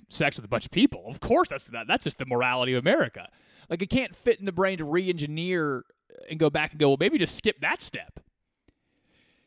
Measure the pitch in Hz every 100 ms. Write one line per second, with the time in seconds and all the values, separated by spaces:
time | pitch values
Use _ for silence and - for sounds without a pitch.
0 | _ - - - 104 113 - 180 262 -
1 | 95 - - 294 - - - 117 113 208
2 | 151 - 131 123 123 127 127 127 143 302
3 | 131 - 87 _ _ _ - 170 196 254
4 | 240 - 240 220 196 175 190 185 147 175
5 | 190 170 147 156 180 180 147 127 - _
6 | _ - - 156 156 147 151 151 143 139
7 | 196 302 165 - 214 - 147 - - -
8 | - - - _ _ _ _ _ _ _
9 | _ _ _ _